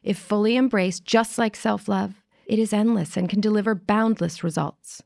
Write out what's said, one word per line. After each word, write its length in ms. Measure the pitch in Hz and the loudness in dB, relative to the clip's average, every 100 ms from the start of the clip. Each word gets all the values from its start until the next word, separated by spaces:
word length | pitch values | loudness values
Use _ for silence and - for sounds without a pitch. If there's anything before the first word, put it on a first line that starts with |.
If 160 | - 190 | -4 -6
fully 380 | - 208 214 247 | -2 0 2 2
embraced, 480 | 254 214 185 175 | 2 2 0 -4
just 340 | - 226 226 - | 0 2 2 -2
like 160 | 226 | -2
self-love, 680 | - 226 202 - 190 196 196 _ _ | 0 -2 -2 -2 -2 -2 -8 _ _
it 140 | - 220 | -2 0
is 140 | 220 | 2
endless 440 | 208 220 226 156 180 | 2 2 0 -2 -2
and 120 | 180 | 0
can 120 | 202 | 0
deliver 360 | 214 214 208 196 | 2 2 0 -2
boundless 680 | - 208 220 214 170 - | 0 2 2 2 -2 -2
results. 580 | 170 156 147 - - - | -4 -2 -4 -8 -20 -20